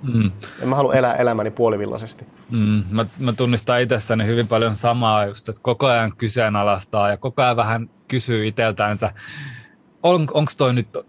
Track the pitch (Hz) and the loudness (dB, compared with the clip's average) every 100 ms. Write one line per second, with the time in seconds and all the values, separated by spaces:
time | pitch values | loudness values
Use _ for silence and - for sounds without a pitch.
0 | 143 117 104 - - - 123 135 139 135 | 0 2 0 -2 -16 -8 -2 2 2 4
1 | 123 - 123 113 107 107 117 104 104 117 | 2 2 2 0 -2 0 2 2 -4 -6
2 | 110 - - - - 117 104 107 92 110 | -10 -16 -20 -20 -4 0 2 2 0 -2
3 | 117 - 131 110 123 123 - 123 127 120 | -2 -4 -4 0 0 0 2 0 2 0
4 | - 110 107 117 113 113 113 104 120 120 | 0 0 2 0 2 2 0 0 0 2
5 | 117 107 101 98 - 110 - 117 135 120 | 2 2 0 -4 -12 -6 -4 0 2 2
6 | 113 - 113 120 110 104 104 98 - 107 | 0 -2 -4 0 0 2 2 0 0 0
7 | 101 101 - - 127 117 110 113 117 _ | 0 0 -4 0 2 2 0 -2 -6 _
8 | _ 127 117 113 107 104 113 98 104 104 | _ -6 -2 -2 -2 0 -2 0 -2 0
9 | 107 - - - 143 117 - _ _ _ | -4 -6 -18 -16 -14 -16 -20 _ _ _
10 | 170 180 151 151 151 - 135 123 107 - | 2 2 2 -2 -2 0 0 0 -2 -8